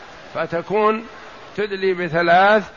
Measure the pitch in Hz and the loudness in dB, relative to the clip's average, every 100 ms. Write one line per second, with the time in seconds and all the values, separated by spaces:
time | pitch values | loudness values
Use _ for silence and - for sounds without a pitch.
0 | - - - - 160 165 165 202 214 220 | -20 -20 -14 -8 -6 -6 -4 0 0 0
1 | 226 - - - - - 208 190 190 180 | -6 -18 -20 -20 -14 -8 -8 -4 -2 -2
2 | 175 160 170 175 196 214 185 | -2 0 2 4 4 2 0